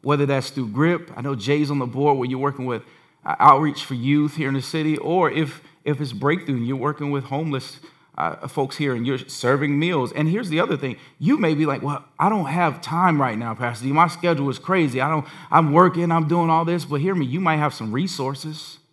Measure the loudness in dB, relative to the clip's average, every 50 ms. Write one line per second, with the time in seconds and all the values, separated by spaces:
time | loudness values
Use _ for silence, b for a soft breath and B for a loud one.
0 | 2 2 2 2 2 2 0 0 -2 -4 -6 -6 -6 -4 0 2 2 2 2 0
1 | -4 -12 -12 -8 -6 -6 -6 -4 0 0 2 2 2 0 0 -2 -4 -4 -2 0
2 | 2 2 2 2 0 -2 -2 -2 -2 -2 -4 -4 -4 -4 -4 -6 -8 b b b
3 | b b b b _ -6 0 6 8 8 8 8 4 0 -2 -4 -8 -8 -6 -4
4 | 0 2 2 2 2 0 -2 -4 -4 -2 -2 -4 -4 -4 -4 -2 -2 -2 -2 -2
5 | -2 0 2 2 2 2 2 0 -2 -2 -4 -14 b b b b _ -4 -4 -2
6 | -4 -6 -6 -2 0 0 0 0 -2 -4 -2 -2 -2 -4 -4 -2 -2 -4 -4 -2
7 | -4 -4 -4 -4 -4 -4 -4 -4 -2 -2 -4 -4 -6 -10 -18 -20 B B B B
8 | B B _ -4 -4 -4 -4 -6 -12 -6 -4 -4 -4 -4 -2 -4 -2 -2 -2 -2
9 | -2 -2 -2 -4 -6 -10 -10 -2 2 2 2 2 2 0 0 0 0 2 0 0
10 | -2 -2 -2 -2 0 0 0 0 -2 -2 0 0 2 0 0 -2 -2 -6 -8 B
11 | B B B B 2 2 4 4 4 2 2 2 2 0 0 -2 -4 -4 -6 -6
12 | -8 _ _ 0 2 2 2 2 0 -2 0 0 0 0 0 -4 -8 -4 0 2
13 | 4 4 4 4 2 0 -2 -4 -6 -6 -6 -4 -4 -4 -4 -4 -4 0 4 4
14 | 4 4 2 -2 0 0 0 2 0 -2 -4 -4 -2 0 2 2 2 2 0 0
15 | 0 0 0 -2 -4 B B B B B 4 4 4 6 6 6 6 6 4 2
16 | 0 2 2 2 2 2 2 2 2 2 2 2 2 0 -2 -4 -4 -4 -4 -2
17 | -2 0 0 0 -2 -2 -2 -2 0 0 2 2 0 0 -2 -4 -8 -4 -2 -2
18 | -2 -2 -4 -4 -4 -6 -6 -6 -10 -12 -12 -12 -16 -18 -20 _ _ _